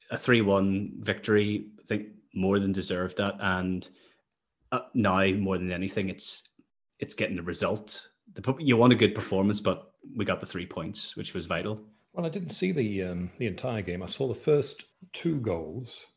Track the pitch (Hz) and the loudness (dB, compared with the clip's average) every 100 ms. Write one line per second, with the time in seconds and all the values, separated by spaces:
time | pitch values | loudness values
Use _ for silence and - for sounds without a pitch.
0 | - 117 - 117 101 98 98 98 104 - | -10 -2 4 6 6 4 4 0 -4 -8
1 | - 104 - 107 104 104 - - - 107 | -4 -4 2 4 4 0 -6 -12 -6 -4
2 | 107 - _ 98 95 101 98 95 90 90 | -6 -16 _ 0 2 4 2 0 -2 -2
3 | 92 - 101 101 101 92 92 92 - - | -2 -2 -2 -2 0 0 0 -4 -6 -18
4 | _ _ _ _ _ _ - 123 - 131 | _ _ _ _ _ _ -4 -4 -2 0
5 | 104 92 98 98 95 92 90 87 95 - | 4 4 4 4 0 -2 -2 -4 -4 -4
6 | 95 95 - - - _ _ _ _ - | -4 -4 -8 -10 -12 _ _ _ _ -12
7 | - - - 87 85 85 92 85 - - | -8 -4 -4 -4 -6 -2 0 -2 -6 -12
8 | - _ _ - 110 131 147 117 120 117 | -14 _ _ -8 -4 0 4 6 8 8
9 | 107 107 - 95 101 104 98 87 - _ | 6 4 -2 2 4 2 2 -2 -4 _
10 | - 120 95 90 - 92 90 - 82 98 | -12 -6 -2 -2 -4 -8 -8 -8 -8 -6
11 | - - - 92 85 85 95 107 - _ | -8 -8 -8 -6 -4 -4 -4 -6 -10 _
12 | _ - 170 196 170 - 185 165 110 98 | _ -6 -4 -4 -8 -4 -2 0 0 -2
13 | 90 87 90 - 117 90 127 113 87 87 | -2 -4 -6 -4 -4 -4 -4 -4 -4 -6
14 | 90 - 135 110 - 147 - - - _ | -6 -4 -4 -2 2 2 2 -8 -20 _
15 | - - 170 147 110 85 78 107 120 - | -18 -4 -2 0 -2 -2 -4 -10 -12 -16
16 | - | -20